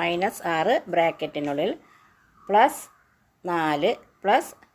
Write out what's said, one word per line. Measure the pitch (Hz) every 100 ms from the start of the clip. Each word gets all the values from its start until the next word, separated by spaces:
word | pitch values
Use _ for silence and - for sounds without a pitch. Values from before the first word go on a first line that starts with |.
മൈനസ് | 170 175 196 - 175
ആറ് | 165 170 311 -
ബ്രാക്കറ്റിനുള്ളിൽ | 175 165 160 151 151 147 143 185 330 - _ _ _ _ _ -
പ്ലസ് | 208 277 - - _ _ _ _ _
നാല് | 180 170 156 147 180 - - _
പ്ലസ് | 196 254 330 - _